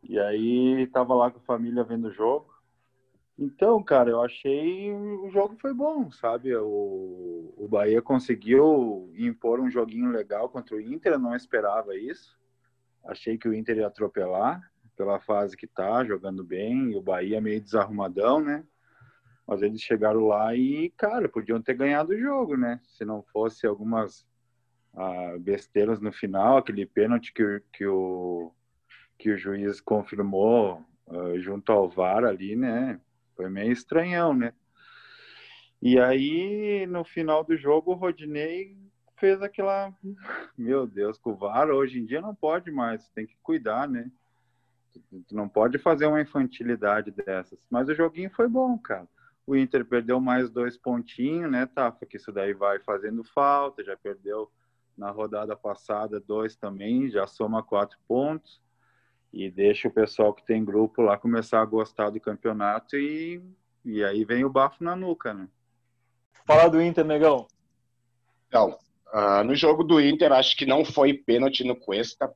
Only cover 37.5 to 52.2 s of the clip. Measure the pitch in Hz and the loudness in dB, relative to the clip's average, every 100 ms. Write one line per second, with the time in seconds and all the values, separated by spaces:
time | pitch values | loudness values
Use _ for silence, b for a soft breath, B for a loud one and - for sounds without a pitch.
37.5 | 160 139 151 160 180 185 165 151 147 156 | -2 2 2 2 -2 -4 -6 -8 -8 -6
38.5 | 175 196 196 196 _ _ _ 196 196 202 | -8 -12 -16 -20 _ _ _ 2 2 -2
39.5 | 202 196 196 196 190 190 196 B B B | -4 -2 -2 -4 -10 -14 -14 B B B
40.5 | - 117 135 123 98 101 110 120 101 101 | -10 -2 -2 -2 -2 -4 -4 -8 -6 -2
41.5 | 113 151 139 135 127 110 139 202 208 151 | 0 2 2 0 -4 -6 -6 -8 -6 -2
42.5 | 165 175 143 117 113 _ - 110 _ - | -2 -4 -4 -4 -4 _ -14 -14 _ -4
43.5 | 160 110 110 143 123 120 _ _ _ _ | -4 -2 -4 -4 -6 -8 _ _ _ _
44.5 | _ _ _ _ - _ 95 - 104 104 | _ _ _ _ -20 _ -20 -12 -10 -4
45.5 | 107 113 139 - 160 151 151 143 147 127 | 2 2 2 2 2 2 0 -2 -2 -4
46.5 | - 120 117 104 104 104 101 - 95 90 | -4 -6 -2 0 0 -2 -10 -6 -6 -8
47.5 | - _ 120 135 156 165 160 190 - 240 | -20 _ -2 -2 0 -2 -2 -12 0 0
48.5 | 240 262 240 - 98 87 _ _ _ - | 2 0 -2 -6 -10 -10 _ _ _ -2
49.5 | 135 131 139 117 123 113 127 127 127 127 | 0 2 0 0 -2 0 0 2 0 0
50.5 | 123 120 120 - 120 117 - 127 165 165 | -2 -6 -6 -6 -6 -6 -6 -4 -2 -2
51.5 | 127 131 - 123 113 - 101 | -2 -4 -2 -4 -4 -16 -16